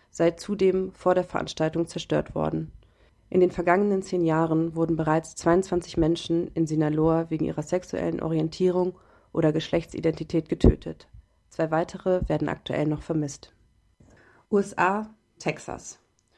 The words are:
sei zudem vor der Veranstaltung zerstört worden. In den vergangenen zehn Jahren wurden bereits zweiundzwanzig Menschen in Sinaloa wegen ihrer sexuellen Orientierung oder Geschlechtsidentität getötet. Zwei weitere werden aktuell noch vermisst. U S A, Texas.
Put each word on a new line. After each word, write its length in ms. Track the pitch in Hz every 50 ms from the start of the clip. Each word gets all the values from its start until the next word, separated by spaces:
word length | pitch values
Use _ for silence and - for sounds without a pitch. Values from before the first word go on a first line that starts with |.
| _ _
sei 220 | - - 170 170 170
zudem 600 | - - - 202 - 190 190 180 190 185 185 -
vor 220 | - - 180 185
der 100 | 185 180
Veranstaltung 600 | 180 - - - 151 - - 160 156 160 165 170
zerstört 480 | 165 - 170 - - 156 151 147 - -
worden. 380 | 151 156 156 156 160 160 160 - - - _ _ _ _ _ _ _ _ -
In 100 | - 185
den 100 | 180 180
vergangenen 520 | 180 - 170 175 175 190 208 208 202 190 190
zehn 220 | - - 180 170
Jahren 500 | 160 160 160 165 160 160 160 165 165 160
wurden 200 | 165 165 165 165
bereits 380 | 160 160 156 156 160 160 - -
zweiundzwanzig 640 | - - 170 170 185 185 - 190 175 - - -
Menschen 520 | - 160 156 170 170 - - 165 170 175 -
in 180 | - 160 165
Sinaloa 640 | 151 156 156 156 151 151 156 156 165 160 165 165 165
wegen 160 | 160 156 -
ihrer 160 | - - - 156
sexuellen 580 | - - 185 180 - - - 170 170 165 -
Orientierung 760 | - 160 160 160 156 160 - - 185 180 175 180 180 185 180 - - _ _ _ _ _ -
oder 180 | - 160 156 151
Geschlechtsidentität 960 | 160 151 - - 170 160 - - - 160 165 156 156 165 - - 165 160 -
getötet. 600 | - - - - 151 - - 165 160 - - _ - - - _ _ _ _ _
Zwei 220 | - - 160 156
weitere 500 | 156 160 180 180 - 185 - 185 185 180 180 -
werden 200 | 156 151 151 151
aktuell 380 | - - - - - - 147
noch 160 | 151 151 143 -
vermisst. 520 | - 165 156 151 139 - - - - _ _ _ _ _ _ _ _ _ _ - - - _ _ _ _ _ _ - -
U 60 | 202
S 180 | 196 202 -
A, 320 | - 170 180 196 208 214 214 - _ _ _ _ -
Texas. 600 | - 170 151 - - - - - - - - - _ _ _ _ _ _ _